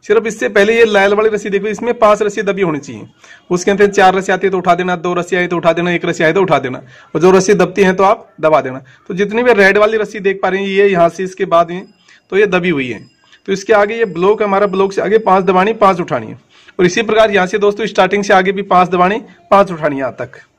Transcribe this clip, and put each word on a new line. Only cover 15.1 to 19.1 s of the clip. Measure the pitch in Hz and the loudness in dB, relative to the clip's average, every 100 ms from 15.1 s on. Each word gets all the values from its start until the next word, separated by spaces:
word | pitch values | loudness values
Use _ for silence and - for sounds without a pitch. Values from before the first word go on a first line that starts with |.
| 220 | 0
पांच | 220 190 | 2 0
दबानी, | 185 185 196 | 2 0 0
पांच | 220 202 180 | 2 2 2
उठानी | 170 139 110 | -4 -6 -6
है। | 120 _ _ - - | -16 _ _ -20 0
और | 180 | 0
इसी | 233 | 0
प्रकार | 220 214 220 | -2 2 2
यहाँ | 202 180 | 2 -2
से | 214 | 0
दोस्तों | 202 202 214 | 0 -2 -4
starting | 202 185 202 | 0 0 0
से | 202 | 0
आगे | 196 185 | 0 0
भी | 196 | -4
पांच | 196 180 180 | 0 0 2
दबानी, | 175 180 | 2 0